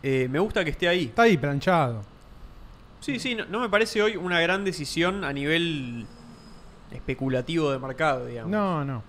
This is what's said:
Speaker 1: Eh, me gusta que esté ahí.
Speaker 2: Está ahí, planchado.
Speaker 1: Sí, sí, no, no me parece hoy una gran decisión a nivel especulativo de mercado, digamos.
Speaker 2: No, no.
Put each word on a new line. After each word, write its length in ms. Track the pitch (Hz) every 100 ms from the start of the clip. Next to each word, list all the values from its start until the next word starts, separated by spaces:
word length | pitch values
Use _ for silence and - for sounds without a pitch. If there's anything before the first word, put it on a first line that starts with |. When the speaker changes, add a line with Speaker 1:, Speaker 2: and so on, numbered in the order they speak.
Speaker 1:
Eh, 240 | 139 131 127
me 100 | 143
gusta 240 | 208 214
que 80 | 165
esté 160 | 139 175
ahí. 180 | 180 131
Speaker 2:
Está 180 | -
ahí, 140 | 233 170
planchado. 640 | 143 139 190 175 135 113 98 - - - - - - - - -
Speaker 1:
Sí, 200 | - 262
sí, 160 | 262 226
no, 100 | -
no 140 | 208
me 100 | 240
parece 320 | 202 226 214
hoy 140 | 214 202
una 220 | 180 175
gran 240 | 170 190
decisión 600 | 196 160 143 - 175 196
a 100 | 156
nivel 720 | 139 143 165 170 151 127 120 110 - - - - - - - -
especulativo 800 | 123 - 131 135 127 127 165 151
de 80 | 135
mercado, 460 | 135 131 160 131 123
digamos. 260 | 120 156
Speaker 2:
No, 320 | 208 196 165 139
no. 180 | 127